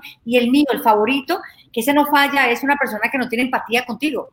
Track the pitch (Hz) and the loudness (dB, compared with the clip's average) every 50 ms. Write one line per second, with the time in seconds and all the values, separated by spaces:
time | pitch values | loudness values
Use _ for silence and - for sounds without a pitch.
0 | - - - _ _ 226 240 247 240 240 262 294 294 269 220 - - - 214 208 | -8 -14 -20 _ _ 0 0 2 2 4 4 2 2 2 0 2 2 4 4 4
1 | 214 226 277 277 - - 349 403 - - - _ _ _ - 233 226 277 285 294 | 2 0 0 -2 -2 -4 -4 -4 -6 -12 -20 _ _ _ -8 -2 0 2 2 2
2 | 285 285 302 285 285 269 269 277 262 240 240 233 269 269 285 277 262 226 214 208 | 2 4 2 2 2 2 2 0 0 0 0 -2 -2 -2 -2 -2 -2 -4 -4 -4
3 | 220 233 - 262 233 - 226 233 262 254 254 - - - 226 240 247 - 226 - | -4 -4 -4 -4 -4 -4 -2 -4 -2 -2 -4 -6 -4 -2 -4 -4 -2 -4 -6 -6
4 | 277 311 262 185 - - | -4 -4 -4 -6 -10 -12